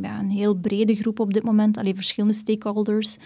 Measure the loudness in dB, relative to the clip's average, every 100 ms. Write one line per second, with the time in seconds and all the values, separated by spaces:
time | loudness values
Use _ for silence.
0 | -8 -6 -2 0 2 0 0 2 2 2
1 | 0 -2 0 0 2 4 4 2 0 -2
2 | -4 -2 0 0 -2 -2 -2 -2 0 0
3 | -2 -8